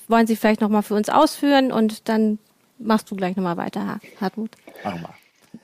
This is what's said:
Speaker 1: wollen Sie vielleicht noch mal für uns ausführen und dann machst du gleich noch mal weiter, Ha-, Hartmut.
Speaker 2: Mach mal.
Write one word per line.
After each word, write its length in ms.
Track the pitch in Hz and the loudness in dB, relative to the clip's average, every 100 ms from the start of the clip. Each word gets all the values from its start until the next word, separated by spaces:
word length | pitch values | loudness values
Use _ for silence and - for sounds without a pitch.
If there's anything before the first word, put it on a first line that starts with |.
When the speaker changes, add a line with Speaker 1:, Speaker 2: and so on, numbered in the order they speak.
| - | 0
Speaker 1:
wollen 200 | 233 226 | 2 4
Sie 80 | 220 | 2
vielleicht 260 | 214 214 | 2 2
noch 80 | 208 | 2
mal 140 | 214 | 0
für 100 | - | 0
uns 160 | 208 208 | -2 2
ausführen 640 | - 302 - 285 277 262 | 4 4 2 2 4 2
und 360 | 226 220 220 - | 2 0 -2 -4
dann 300 | 220 220 214 _ _ _ - | 0 0 -2 _ _ _ -8
machst 320 | 220 214 - | 0 0 -2
du 60 | 196 | -6
gleich 200 | 185 185 | -4 -2
noch 80 | |
mal 140 | 185 170 | -4 -4
weiter, 300 | - - 202 | -6 -6 -8
Ha-, 120 | 214 - - | -10 -12 -6
Hartmut. 320 | 190 - 220 - - - | -6 -6 -10 -12 -20 -12
Speaker 2:
Mach 180 | - 85 | -10 -10
mal. 140 | - - _ _ _ - | -12 -18 _ _ _ -20